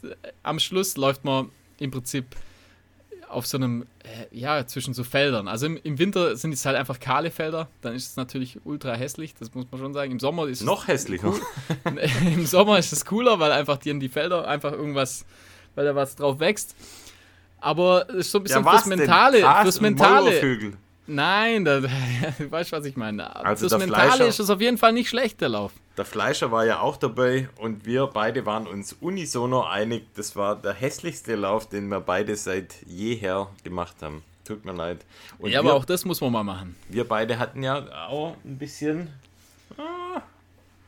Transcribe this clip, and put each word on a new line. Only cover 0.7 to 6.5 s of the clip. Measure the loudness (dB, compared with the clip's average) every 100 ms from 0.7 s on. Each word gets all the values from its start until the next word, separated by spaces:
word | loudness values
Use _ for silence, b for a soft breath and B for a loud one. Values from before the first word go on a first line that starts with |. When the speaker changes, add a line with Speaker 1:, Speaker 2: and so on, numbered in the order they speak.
| -2 -2 0
Speaker 1:
läuft | 0 0
man | -2 -2 -4 _ _ -10
im | -8
Prinzip | -8 -6 -6 -6 -12 b b b b _ _ -20 -20 -10
auf | -8 -4
so | -2
einem, | -2 -2 -8 _
äh, | -20 -18 -16 -8
ja, | -2 -2 -2
zwischen | -8 -6
so | -6
Feldern. | -2 2 2 0 -2
Also | -4 -4
im, | -4
im | -4 0
Winter | 0 2 0 0
sind | -4